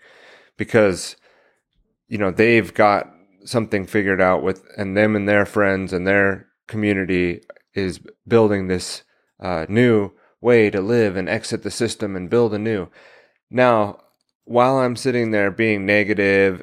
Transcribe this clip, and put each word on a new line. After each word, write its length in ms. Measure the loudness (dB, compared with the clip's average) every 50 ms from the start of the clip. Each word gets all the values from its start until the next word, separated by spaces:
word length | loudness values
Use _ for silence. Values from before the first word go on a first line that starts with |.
| _ _ _ _ -20 -20 -20 -20 _ _ _
because, 600 | -10 -4 0 2 4 4 4 2 -2 -8 -12 -16 _ _ _ _ _ _ _ _ _ _ _ _ _ _ _ _ _ _ -10
you 100 | -6 -4
know, 120 | -2 -2
they've 440 | 2 2 4 4 4 4 2 0 0
got 360 | 2 2 4 4 2 -2 -6 -14 _ _ _ _ _ -12
something 420 | -6 -4 -4 -4 -2 -4 -6 -4
figured 340 | -2 -2 -2 0 0 0 2
out 220 | 2 2 2 0 0
with, 200 | -4 -6 -6 _ _ -10
and 200 | -8 -6 -2 0
them 200 | 2 2 2 2
and 120 | 0 0 0
their 180 | 2 2 0
friends 460 | 0 0 0 0 0 0 -2 -4 -4 -6
and 140 | -4 0
their 400 | 0 2 2 2 0 -2 -4 -10 _ _ _ _
community 720 | -12 -8 -4 -2 0 0 0 -2 -2 0 0 0 -2 -4 -6 -12 -20 -20 _ _ _ -8
is 260 | -6 -6 -6 -6 -10 -14 -20 -20 _ _
building 400 | 0 2 4 4 4 2 0 -2
this, 380 | -4 -4 -4 -6 -8 -14 -16 -18 _ _ _ _ _ _ -12
uh, 240 | -8 -6 -6 -6 -6 -2
new 400 | 0 2 4 4 4 2 0 -2 -6 _ _ _ _ _
way 300 | 0 2 4 4 4 2
to 100 | 2 -2
live 360 | -2 0 0 2 0 0 -2
and 120 | -4 -4 -4
exit 340 | -4 -6 -6 -6 -8 -8 -8
the 80 | -8
system 440 | -6 -4 -4 -4 -4 -6 -8 -8 -8
and 160 | -8 -6 -2
build 240 | 0 0 0 0 -2
anew. 340 | -4 -4 -4 -4 -4 -6 -8 _ -20 -20 -20 _ _ _ _ _ _ _ _
Now, 480 | 0 2 2 4 4 2 0 -2 -6 -10 _ _ _ _ _ _ _ _ _
while 340 | -2 0 2 2 2 2 0
I'm 180 | 0 -2 -2
sitting 340 | -4 -4 -2 -2 0 -2 0
there 200 | 0 0 -2 -2
being 340 | -2 0 0 0 0 0 0
negative 800 | 0 0 2 2 0 0 0 2 2 4 4 2 2 0 -4